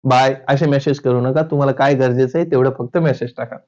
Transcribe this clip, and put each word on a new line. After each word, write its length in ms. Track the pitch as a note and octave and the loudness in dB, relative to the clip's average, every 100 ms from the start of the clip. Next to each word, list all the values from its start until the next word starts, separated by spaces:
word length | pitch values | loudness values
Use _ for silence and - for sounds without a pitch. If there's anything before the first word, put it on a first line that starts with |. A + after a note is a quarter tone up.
बाय 320 | B2+ B2+ C3+ C3+ - | 2 2 2 -2 -2
असे 180 | C#3 D3+ | 0 2
मेसेज 340 | C#3 C#3+ C#3 | 0 0 -2
करू 220 | B2+ B2 | 0 0
नका, 200 | B2+ C3+ | 0 -2
तुम्हाला 300 | D#3+ C#3+ C#3 | -2 0 0
काय 220 | B2+ C#3 | 2 2
गरजेचं 460 | C3+ B2+ B2 B2+ D3+ | 2 2 2 0 0
आहे 120 | E3+ | 0
तेवढं 200 | C#3 C3 C3 | 2 0 -2
फक्त 200 | B2 F3 | -6 -2
मेसेज 320 | D#3+ B2 A#2+ - | 0 -2 -6 -10
टाका. 180 | A#2 - | -14 -14